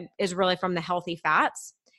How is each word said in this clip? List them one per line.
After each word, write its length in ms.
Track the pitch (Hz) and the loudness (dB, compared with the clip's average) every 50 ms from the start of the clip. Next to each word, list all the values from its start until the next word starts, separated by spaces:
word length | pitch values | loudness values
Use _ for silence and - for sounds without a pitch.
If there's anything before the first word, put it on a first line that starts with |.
| 180 - _ - | -2 -6 _ -4
is 160 | 202 180 180 | -2 -2 0
really 200 | 185 190 185 180 | 2 2 2 2
from 180 | 180 190 180 180 | 2 0 -2 -2
the 60 | 170 | -2
healthy 360 | 160 180 180 175 - 175 165 | -2 -2 -4 -4 -4 -6 -8
fats. 580 | - - 156 156 202 302 - - - - - - _ _ _ _ | -4 0 2 4 4 2 2 -2 -6 -14 -18 -20 _ _ _ _